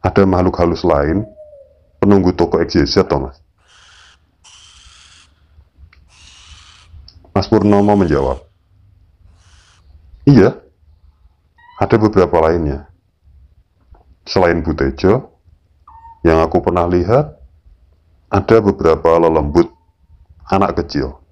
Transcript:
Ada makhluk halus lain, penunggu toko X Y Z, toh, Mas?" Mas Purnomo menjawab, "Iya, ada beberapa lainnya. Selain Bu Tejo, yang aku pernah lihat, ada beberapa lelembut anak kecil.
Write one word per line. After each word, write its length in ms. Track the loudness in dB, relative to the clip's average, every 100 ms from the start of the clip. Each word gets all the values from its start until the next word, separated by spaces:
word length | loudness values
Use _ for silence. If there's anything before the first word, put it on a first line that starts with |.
Ada 240 | 0 2 2
makhluk 320 | 2 -2 0
halus 240 | -2 -2
lain, 400 | 0 0 0 -4 -6 -16 -20 -20 -20 _ _ _
penunggu 320 | 2 2 2 -2
toko 240 | -2 -2
X 160 | -2 -4
Y 80 |
Z, 240 | -2 -2 0
toh, 240 | -2 -6
Mas?" 80 | -14 _ _ _ _ _ -20 -20 _ _ _ _ -20 -20 -20 -20 -20 -20 -20 _ _ _ _ _ _ -20 _ _ _ -20 -20 -20 -20 -20 _ _ -20 -20 -20 -6
Mas 160 | -6 0
Purnomo 480 | 0 2 2 2 2
menjawab, 480 | 2 0 -2 -8 _ _ _ _ _ _ _ _ _ _ _ _ _ _ _ -20 _ -4 2
"Iya, 320 | 4 4 0 _ _ _ _ _ _ _ _ _ _ -20 -8
ada 160 | -2 2
beberapa 400 | 2 2 2 2
lainnya. 480 | 0 0 -4 -8 -12 _ _ _ _ _ _ _ _ _ _ -20 _ _ -6
Selain 320 | 0 0 0
Bu 160 | -4 -4
Tejo, 640 | -4 -2 0 0 -4 _ _ _ _ _ _ -20 -20 -6 0
yang 160 | 0
aku 160 | 0 -2
pernah 240 | -2 -2 -2
lihat, 480 | -2 0 -2 -2 -12 -20 _ _ _ _ _ _ _ _
ada 300 | -6 2 2
beberapa 560 | 2 0 0 0 2 2
lelembut 560 | 2 0 0 0 -2 _ _ _ _ -20 _ _ -4
anak 240 | -2 -2 -4
kecil. 320 | -6 -6 -8 -12 _